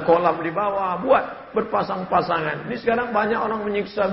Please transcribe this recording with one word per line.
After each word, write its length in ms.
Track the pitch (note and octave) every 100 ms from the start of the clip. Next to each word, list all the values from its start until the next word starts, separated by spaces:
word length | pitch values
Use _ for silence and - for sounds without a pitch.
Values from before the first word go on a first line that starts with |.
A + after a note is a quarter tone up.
| -
kolam 320 | E3+ F3 D#3+
di 160 | E3
bawah. 400 | E3 G#3 G3 F#3+ F3
Buat 480 | B3+ B3 F3+ - - -
berpasang-pasangan. 1120 | A3 G#3 F#3+ F#3+ F#3 F#3 E3 E3+ D#3 D3+ D#3
Ini 80 | A#3
sekarang 320 | A#3 A#3 A#3+
banyak 240 | G#3+ G#3+
orang 320 | A3+ A3 A3 G#3
menyiksa 400 | G3+ G3 G#3 F#3+